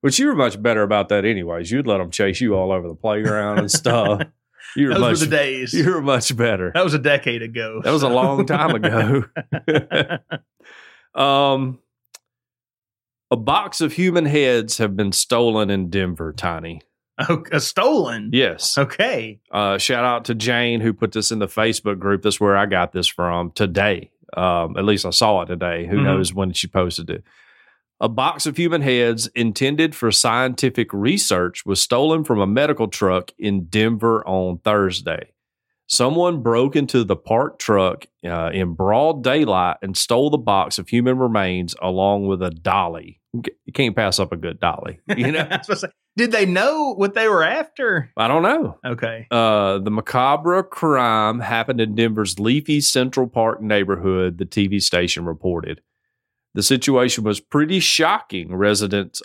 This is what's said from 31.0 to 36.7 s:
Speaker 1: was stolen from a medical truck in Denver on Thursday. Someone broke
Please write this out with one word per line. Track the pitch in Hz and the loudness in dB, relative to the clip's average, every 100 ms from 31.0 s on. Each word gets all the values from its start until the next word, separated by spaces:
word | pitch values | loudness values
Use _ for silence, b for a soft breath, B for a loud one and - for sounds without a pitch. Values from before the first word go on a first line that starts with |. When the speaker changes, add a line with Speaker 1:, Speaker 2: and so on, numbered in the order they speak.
| 110 196 - 92 90 - | 0 0 0 0 0 -4
Speaker 1:
was | - 95 | -4 -2
stolen | - 120 151 160 | 0 2 2 0
from | 147 110 | 0 0
a | 98 | 2
medical | 113 151 147 110 | 2 2 0 -2
truck | - 98 92 - _ | 0 0 0 -2 _
in | 107 98 | -2 -2
Denver | 82 107 110 113 113 113 - | 0 2 2 2 2 0 0
on | 95 92 87 | -2 -2 -2
Thursday. | 107 107 95 87 85 80 - _ _ _ _ _ _ | 0 2 2 -2 -6 -8 -10 _ _ _ _ _ _
Someone | - 127 165 175 165 | 0 2 2 0 0
broke | 117 117 135 | 0 2 2